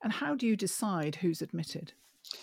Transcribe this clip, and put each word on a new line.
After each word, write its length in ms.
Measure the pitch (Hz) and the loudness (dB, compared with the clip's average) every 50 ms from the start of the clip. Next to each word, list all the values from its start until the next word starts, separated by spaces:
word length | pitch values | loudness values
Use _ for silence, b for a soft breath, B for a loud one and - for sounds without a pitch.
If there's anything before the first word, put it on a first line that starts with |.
And 100 | - 220 | -2 -2
how 220 | 220 - 285 294 294 | 0 0 0 0 0
do 120 | 247 240 | 2 4
you 100 | 226 220 | 4 4
decide 600 | 196 196 190 - - 226 208 190 165 147 151 151 | 4 2 -2 0 0 0 0 2 2 0 0 0
who's 240 | - - 175 160 - | 2 2 2 2 2
admitted? 520 | 160 - - 170 160 - - - 160 - - _ _ - _ _ B B B B | -2 -4 -2 -4 -4 -4 -6 -8 -8 -10 -14 _ _ -20 _ _ B B B B